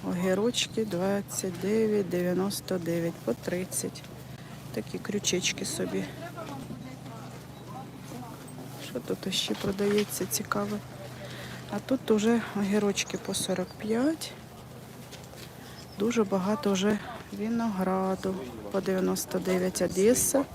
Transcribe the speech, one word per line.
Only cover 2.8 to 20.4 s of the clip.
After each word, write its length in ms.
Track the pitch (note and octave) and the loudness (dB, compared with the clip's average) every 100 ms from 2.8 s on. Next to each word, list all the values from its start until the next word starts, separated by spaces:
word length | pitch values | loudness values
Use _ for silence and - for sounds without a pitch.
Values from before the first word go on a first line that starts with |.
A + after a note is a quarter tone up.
| E3 E3+ E3+ | 0 0 0
по 200 | E3+ - | -2 -2
тридцять. 680 | A#3+ - F3 F#3 - - - - - - - - - - | -2 -2 -2 -2 -2 -4 -6 -14 -14 -12 -12 -12 -12 -8
Такі 240 | - - F#3 | -6 -6 -6
крючечки 680 | - G3+ - F3+ - - | -2 0 2 2 2 -2
собі. 400 | G3 - F#3 F#3+ - - - E4 D#4+ C4 A#3 C4 B3+ B3+ - - - - - - - B3+ - - - B3 A#3 - - - - - - | -4 -2 0 0 -2 -6 -10 -8 -8 -8 -8 -10 -10 -12 -12 -12 -12 -12 -14 -14 -12 -10 -10 -12 -10 -10 -10 -10 -12 -12 -10 -10 -8
Що 100 | - | -8
тут 340 | - F#3 G3 | -4 -4 -2
ще 200 | F#3+ - | -2 0
продається 720 | G#3+ G3 G3 G3+ G#3 G3+ - F#3+ | -2 -2 2 4 4 2 -2 -2
цікаве? 520 | - G#3 G#3 G#3 G#3 - - - - - - - - - | -2 -2 -2 0 -4 -6 -12 -12 -10 -10 -10 -10 -10 -6
А 80 | G3+ | -6
тут 320 | - C4 - | 0 -2 4
уже 320 | A3 G#3+ A#3 - G3+ | 6 6 4 2 0
огірочки 600 | G3 G#3 G3+ G3 - - | 4 4 4 2 -2 -4
по 160 | - | -2
сорок 340 | G3 - F#3 F#3 - | -2 0 0 -2 -4
п'ять. 540 | G#3+ A3+ C#4 D#4+ - - - - - - - - - - - - - - - - - - | 0 4 4 2 -6 -10 -14 -16 -14 -14 -14 -14 -14 -14 -14 -14 -14 -14 -14 -14 -14 0
Дуже 260 | G#3+ A#3 | 2 4
багато 480 | G3 G3 F#3 G#3+ G3+ | 4 4 2 2 4
вже 260 | F#3+ G3+ G#3 - - - | 4 4 2 -2 -10 -10
винограду 1000 | G3+ G#3+ A#3 A3+ F#3+ F#3 F#3+ F#3+ F#3+ G3 F#3+ B2+ - - | -4 0 2 2 2 2 4 2 2 0 -2 -4 -8 -2
по 80 | G3 | 0
дев'яносто 580 | F#3+ F#3 F#3 F#3 - F#3 | 2 2 4 2 0 0
дев'ять 440 | E3+ F#3 F#3 F#3 | 2 4 2 2
Одеса. 640 | F3+ F3+ G#3 B3+ - C4+ | 2 6 8 8 6 4